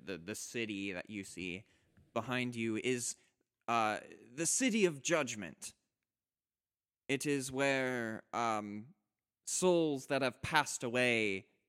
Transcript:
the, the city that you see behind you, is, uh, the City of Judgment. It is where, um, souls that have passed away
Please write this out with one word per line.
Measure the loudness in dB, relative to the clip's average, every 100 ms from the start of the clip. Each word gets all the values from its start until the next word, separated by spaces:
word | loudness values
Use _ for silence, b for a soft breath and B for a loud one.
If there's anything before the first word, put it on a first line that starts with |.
the, | -10 -8
the | -8 -8
city | -6 -4 -4 -4 -4
that | -6 -8
you | -10
see | -10 -8 -6 -8 -12 b b _ _
behind | -6 -2 -2 -2 -2
you, | -2 -2
is, | 0 -2 -4 -8 b b _ _ 0
uh, | 2 2 0 -6 -20 -14 -4
the | 0
City | 2 4 4 4
of | 2
Judgment. | 0 2 0 -4 -10 -10 -16 -16 _ _ _ _ _ _ _ _ _ _ _ _ -4
It | -2 0
is | 0 -2
where, | 0 2 2 0 -2 -4 -6 -6
um, | -2 0 0 -4 -8 -12 -20 _ _ _ _ -6
souls | 2 4 6 4 0 -2
that | 0
have | 0 -2
passed | 2 4 4 -2
away | 0 4 4 4 2 0 -6 _